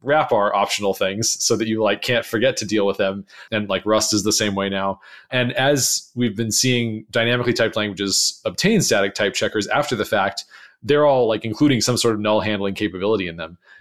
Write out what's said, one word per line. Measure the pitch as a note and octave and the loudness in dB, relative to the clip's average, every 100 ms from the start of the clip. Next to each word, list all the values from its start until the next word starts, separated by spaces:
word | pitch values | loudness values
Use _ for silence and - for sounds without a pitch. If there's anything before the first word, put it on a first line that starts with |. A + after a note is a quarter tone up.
wrap | B2+ D3+ D3 | 0 0 2
our | A2+ G#2 G2+ | 2 2 2
optional | G2+ - G#2 F#2+ | 0 0 -2 0
things | F#2+ G2 A2+ - | -2 -2 -4 -2
so | - A2+ | -2 0
that | A2 | 0
you, | A2 | 0
like, | G#2+ G#2 | 0 0
can't | - A#2+ - | 0 -2 0
forget | A#2 B2 B2 | 0 0 0
to | G#2 | -2
deal | G#2+ G2+ | 0 0
with | F#2+ | 0
them." | G2 G2 G2 - - | -2 -2 -8 -18 -6
And, | A2+ G#2 | -4 -2
like, | F#2+ G#2 | -2 0
Rust | G#2+ G#2+ | 0 2
is | G#2+ G2 | 0 0
the | |
same | G#2 G#2+ G2 | 0 0 0
way | G2 | -2
now. | G2 G2 F#2+ - - - | -2 -4 -6 -10 -20 -6
And | B2+ B2 | -2 -2
as | - C3 D3 A#2+ - - A#2+ | 0 2 2 0 -2 -6 -2
we've | A#2+ G2+ | -2 0
been | A#2 | -2
seeing | G#2 B2+ B2 A#2 A2 - | 0 2 2 0 -6 -4
dynamically | A#2+ A#2 B2 A#2+ | 0 0 0 0
typed | A#2 A2+ A2 | 2 0 0
languages | G#2+ F#2 G2+ F#2 - - A2 | -4 -2 -2 0 -2 -4 -6
obtain | F2+ F#3 A3 | -2 2 2
static | - G#2+ G2 - | 2 2 0 0
type | G2+ | -2
checkers | - G#2+ G#2+ G2+ | 0 -2 -2 0
after | A#2+ A#2 A#2 | 0 0 -2
the | G#2 | 0
fact, | G#2 G2 - - - - _ | 0 0 -2 -12 -18 -20 _
they're | A2 D3 D3 | 0 4 4
all, | C3+ A#2 | 4 2
like, | A2 A2+ | 0 -4
including | G#2+ D3 B2+ | 2 2 4
some | G#2+ A#2+ | 2 0
sort | A#2+ A2 | 2 0
of | |
null | G#2+ G#2+ | 2 2
handling | G#2+ G#2 G2+ G2 | 2 -2 -2 -2
capability | G#2 F2+ G2 A2 F2+ | -4 -2 0 0 -2
in | E2 | -8
them. | E2 F2+ _ - | -12 -14 _ -10